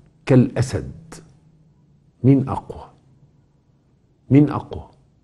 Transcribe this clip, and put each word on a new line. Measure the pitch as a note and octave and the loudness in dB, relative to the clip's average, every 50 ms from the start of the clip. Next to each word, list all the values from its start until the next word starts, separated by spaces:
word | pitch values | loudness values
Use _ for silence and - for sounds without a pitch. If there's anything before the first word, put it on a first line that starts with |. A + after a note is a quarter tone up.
| _ _ _ _ - | _ _ _ _ -2
كالأسد، | - C3+ B2+ A#2 - - - A2+ - - F2 B1+ C2+ - - - - - - - _ _ _ _ _ _ _ _ _ _ _ _ _ _ _ _ _ _ _ - | 2 4 4 4 2 0 -4 -4 -4 -4 -8 -8 -10 -16 -18 -20 -20 -20 -20 -20 _ _ _ _ _ _ _ _ _ _ _ _ _ _ _ _ _ _ _ 2
مين | B2+ C#3 C3+ C3+ - | 4 4 2 2 -2
أقوى؟ | F#2+ - - - - - - - _ _ _ _ _ _ _ _ _ _ _ _ _ _ _ _ _ _ _ _ _ _ _ _ _ _ _ - | -8 -10 -10 -14 -18 -20 -20 -20 _ _ _ _ _ _ _ _ _ _ _ _ _ _ _ _ _ _ _ _ _ _ _ _ _ _ _ 2
مين | B2+ C#3+ D3+ B2+ | 2 4 4 2
أقوى؟ | - G#2 - - - E2 - - _ _ _ _ _ _ | -2 -8 -10 -12 -14 -16 -16 -18 _ _ _ _ _ _